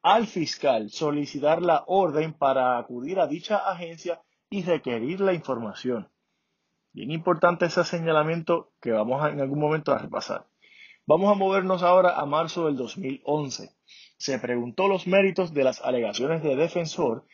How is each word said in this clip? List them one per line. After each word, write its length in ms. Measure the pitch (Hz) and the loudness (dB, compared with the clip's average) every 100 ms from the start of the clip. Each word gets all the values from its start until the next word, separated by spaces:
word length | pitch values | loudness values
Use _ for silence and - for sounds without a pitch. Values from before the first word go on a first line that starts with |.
al 240 | 170 220 220 | 4 4 2
fiscal 640 | 190 147 - 143 117 104 | -4 -4 -2 0 0 -2
solicitar 720 | - 151 147 143 143 147 170 | -4 -2 -2 -4 0 2 2
la 220 | 175 151 - | 4 2 2
orden 480 | 190 180 147 160 | 2 2 0 -2
para 460 | - 139 135 127 120 | 0 2 4 2 0
acudir 400 | 120 123 139 190 | -4 -8 -4 0
a 80 | 147 | 0
dicha 300 | 160 - 208 | -2 -2 -2
agencia 640 | 196 175 170 165 175 165 _ _ - | -2 -6 -8 -10 -8 -8 _ _ -8
y 140 | 202 | -4
requerir 560 | 175 160 127 117 127 190 | 0 0 0 -4 -2 0
la 140 | 196 | 0
información. 760 | 170 - 120 110 - 123 117 90 _ _ _ _ _ _ _ _ | 0 -2 -6 -6 -6 -4 -4 -6 _ _ _ _ _ _ _ _
Bien 180 | - 139 | -12 -8
importante 540 | 160 175 165 175 175 170 | -4 -2 2 2 2 0
ese 180 | 180 | 0
señalamiento 880 | 165 170 165 156 156 165 165 170 - _ | -2 -2 0 2 2 -2 0 -2 -4 _
que 100 | 120 | -2
vamos 300 | 110 110 135 | 0 0 0
a, 80 | 151 | -2
en 120 | 147 | -2
algún 180 | 135 147 | -4 0
momento 320 | 147 156 147 | 0 0 0
a 80 | 123 | -2
repasar. 480 | - - - - - _ _ - - _ - | -2 -8 -6 -10 -10 _ _ -20 -20 _ 2
Vamos 240 | 160 196 | 4 4
a 40 | 202 | 4
movernos 480 | 190 196 185 180 | 2 2 2 2
ahora 360 | 175 185 180 - | 6 6 6 2
a 60 | 143 | 0
marzo 400 | 151 165 175 160 | -2 -2 -2 -2
del 120 | 131 | -2
dos 200 | 113 - | -6 -8
mil 240 | 135 135 - | -8 -6 -4
once. 500 | 151 139 - 101 _ _ - - - | -2 -4 -10 -14 _ _ -20 -20 -10
Se 220 | - 127 | -6 -4
preguntó 480 | 120 123 120 143 196 | -2 -4 -4 -2 0
los 180 | 185 180 | 0 2
méritos 480 | 196 196 190 175 | 4 4 0 -2
de 100 | 143 | 2
las 180 | 131 123 | 0 0
alegaciones 600 | 131 123 107 104 139 165 | -2 -2 -2 -2 -2 -2
de 140 | 151 131 | 0 0
defensor 680 | 165 175 160 - 139 113 - | 0 -2 -4 -2 -2 -2 -8